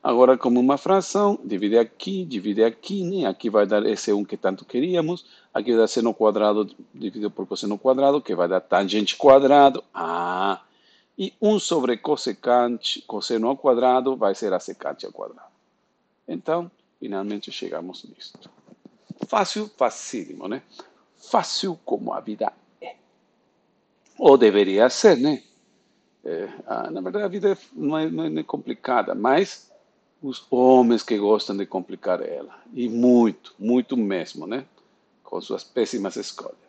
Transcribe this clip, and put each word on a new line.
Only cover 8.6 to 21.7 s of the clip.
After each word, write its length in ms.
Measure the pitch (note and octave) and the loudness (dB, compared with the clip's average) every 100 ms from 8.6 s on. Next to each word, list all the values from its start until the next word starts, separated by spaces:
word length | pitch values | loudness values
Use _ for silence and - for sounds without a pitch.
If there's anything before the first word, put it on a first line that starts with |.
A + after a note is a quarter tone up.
tangente 560 | - F2+ G2 G#2+ G2+ - | 0 0 0 -2 -4 2
quadrado. 680 | C#3+ C3+ C#3 C#3+ C#3 B2+ - | 8 8 8 6 6 4 -12
Ah! 680 | - E2 E2+ F2 F2+ G2 F#2 _ _ _ _ _ - | -10 -6 -6 -4 -4 -4 -4 _ _ _ _ _ -10
E 160 | G3 _ | -10 _
um 180 | G#3 G#3 | 0 0
sobre 380 | - E3 B2 A#2 | 0 -2 0 -2
cosecante, 1040 | - D3+ - G2+ B2 B2 A#2+ A#2 - - | -2 -4 -4 -6 2 2 2 -2 -6 -10
cosseno 460 | - G#2+ - A#2 A2+ | -10 -10 -4 -2 -2
ao 100 | C3+ | 0
quadrado, 580 | C#3 A#2+ B2+ B2+ B2+ C3 | 2 2 2 2 0 -2
vai 200 | G2 G2 | -2 -2
ser 180 | G#2+ | -4
a 60 | F#2 | -4
secante 440 | - F#2+ - C#2+ | -6 -12 -12 -12
ao 80 | G1+ | -16
quadrado. 380 | - G1+ - - _ _ _ _ _ _ _ - | -14 -16 -16 -20 _ _ _ _ _ _ _ -14
Então, 420 | A#2 - E3 E3+ _ _ _ | -12 -6 -6 -6 _ _ _
finalmente 520 | - G2 G2+ G#2 - | -10 -8 -8 -10 -12
chegamos 520 | - - E2 F2 - | -14 -10 -10 -12 -16
nisto. 480 | - _ - - - _ _ - - _ _ - - | -20 _ -20 -20 -20 _ _ -20 -20 _ _ -16 -4
Fácil, 400 | A3 F#3+ G#3+ G#3+ _ | -2 -2 -4 -10 _
facílimo, 720 | A#2+ - - A#2 E2+ - F#2 | -4 -4 -12 -12 -12 -14 -10
né? 140 | B2+ _ - - _ _ _ | -12 _ -20 -20 _ _ _
Fácil 600 | - A#3 E3+ - G3 | -2 -2 -2 -6 -6